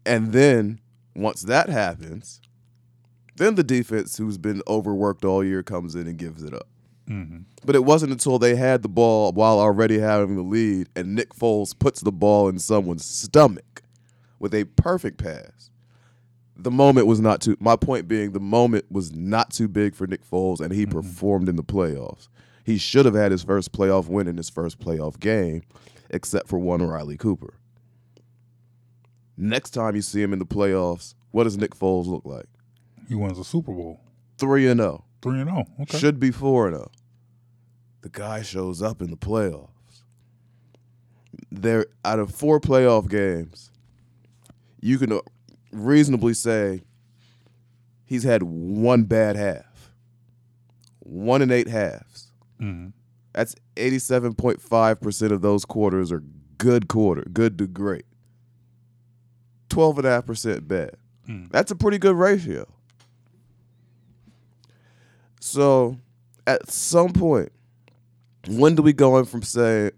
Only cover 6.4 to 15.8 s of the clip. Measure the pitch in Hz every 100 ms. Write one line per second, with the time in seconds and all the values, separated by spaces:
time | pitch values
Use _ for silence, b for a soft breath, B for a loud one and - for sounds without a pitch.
6.4 | 78 - - _ _ _ - 104 82 82
7.4 | 90 _ 143 139 127 160 151 127 147 127
8.4 | 120 120 131 131 110 98 117 110 104 87
9.4 | 110 107 104 101 110 107 107 104 98 98
10.4 | 92 110 113 95 87 - 90 107 110 -
11.4 | 117 107 98 - 143 - 104 92 101 104
12.4 | 98 92 - 107 92 82 - - 110 147
13.4 | 143 90 - - - _ _ _ _ -
14.4 | 98 107 101 - 175 180 110 - 95 71
15.4 | 50 _ _ _